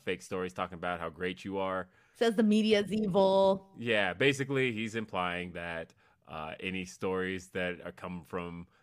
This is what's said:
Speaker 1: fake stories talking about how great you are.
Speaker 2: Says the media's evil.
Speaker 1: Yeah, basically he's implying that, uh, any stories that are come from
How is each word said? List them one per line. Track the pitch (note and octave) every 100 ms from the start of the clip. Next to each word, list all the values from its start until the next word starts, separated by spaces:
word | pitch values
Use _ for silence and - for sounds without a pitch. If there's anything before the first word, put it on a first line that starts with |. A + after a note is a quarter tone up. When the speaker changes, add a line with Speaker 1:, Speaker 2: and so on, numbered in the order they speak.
| -
Speaker 1:
fake | F2+
stories | - F#2+ F#2
talking | F#2+ F2+ F2
about | F2 F2
how | E2
great | D#2+ F#2 F#2 G2
you | F#2+
are. | F#2+ F#2 F2+ _ _ -
Speaker 2:
Says | A#3 G3+
the |
media's | G#3+ G#3+ G#3+ G#3 G3
evil. | G#3+ G#3+ F#3 F#3+ G3 G3 F#3+ - -
Speaker 1:
Yeah, | A#2 G#2+ F#2+
basically | F2 C#3 C3+ C3+ C3+ C3
he's | G#2+ A2+ A2+
implying | G#2+ F#2+ F2+ F2 F2+
that, | E2+ E2+ E2 E2 _ _ _ -
uh, | D#2 D#2 -
any | F#2+ F#2 F2+
stories | - F#2+ F#2 F#2 F#2 F2+
that | F#2+ F2+ F2 F2+
are |
come | - F#2 F2 E2+
from | F#2 F2 E2+ E2+ _